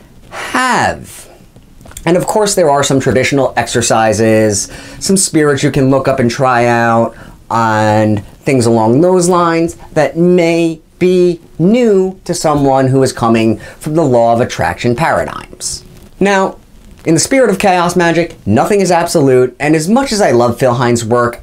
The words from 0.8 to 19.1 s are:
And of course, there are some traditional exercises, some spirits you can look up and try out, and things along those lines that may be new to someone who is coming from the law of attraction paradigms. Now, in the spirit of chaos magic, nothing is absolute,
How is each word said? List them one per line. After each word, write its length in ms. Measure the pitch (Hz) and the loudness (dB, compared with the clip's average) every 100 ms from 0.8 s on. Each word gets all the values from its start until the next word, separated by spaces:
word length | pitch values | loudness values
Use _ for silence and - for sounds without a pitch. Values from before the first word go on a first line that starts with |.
| 104 80 - - - - - - - - - - 165 | 0 -4 -10 -20 -20 -20 -20 -20 -20 -20 -20 -8 -2
And 120 | 175 | -2
of 100 | - | 0
course, 280 | 214 208 196 | -2 0 0
there 140 | 165 | 2
are 140 | 143 | 2
some 160 | 135 139 | 0 0
traditional 540 | 135 120 123 139 127 - | 0 0 0 0 -2 -2
exercises, 1120 | 117 123 113 117 113 101 113 110 110 101 - - - - | -4 -2 0 0 0 2 2 2 2 -2 -6 -12 -20 -8
some 160 | - 190 | -2 0
spirits 480 | - 160 147 139 | 0 0 0 0
you 80 | 147 | -2
can 180 | 143 131 | 0 0
look 200 | 135 135 | 0 0
up 100 | 135 | 0
and 100 | 120 | -2
try 360 | 117 131 120 120 | 0 0 2 2
out, 500 | 117 117 117 117 - - - - | 2 2 0 0 -4 -20 -20 -6
and 720 | 113 113 107 107 107 107 104 - | -2 0 0 2 2 2 -2 -6
things 400 | - - 135 117 | -10 -2 0 2
along 340 | 113 110 123 | 2 2 2
those 300 | 175 185 175 | 2 2 2
lines 460 | 180 170 165 165 - - | 0 0 0 -4 -6 -8
that 240 | - 147 165 | -2 -2 0
may 640 | 175 180 165 165 165 160 _ - | 2 2 2 0 -2 -4 _ -2
be 400 | 180 180 180 175 - - | 0 2 2 0 -8 -2
new 640 | 170 240 233 196 185 185 - | 2 2 2 2 0 -4 -8
to 80 | |
someone 540 | 165 160 147 139 135 131 | -4 -2 0 2 2 2
who 140 | 135 | 2
is 100 | 131 | 0
coming 460 | - 117 113 113 107 | 0 0 2 0 -2
from 380 | - - - 156 | -8 -14 -6 -2
the 80 | |
law 300 | 151 151 117 | 2 2 2
of 80 | 117 | 2
attraction 540 | 123 - 82 87 120 120 | -2 -4 -4 -4 -4 -2
paradigms. 880 | 156 107 78 - - - - - - - - - | -2 -2 -4 -8 -16 -14 -12 -12 -16 -20 -20 -4
Now, 400 | 190 196 190 - - - - - - | 0 0 -2 -6 -20 -20 -20 -10 -2
in 80 | |
the 60 | 165 | -2
spirit 320 | - 269 240 | 0 0 2
of 80 | 196 | 2
chaos 360 | 202 180 175 175 | 0 0 0 0
magic, 400 | 170 165 170 - - | 0 0 -2 -6 -2
nothing 320 | 110 170 208 | 0 2 0
is 120 | 185 | 2
absolute, 640 | 170 170 | 0 0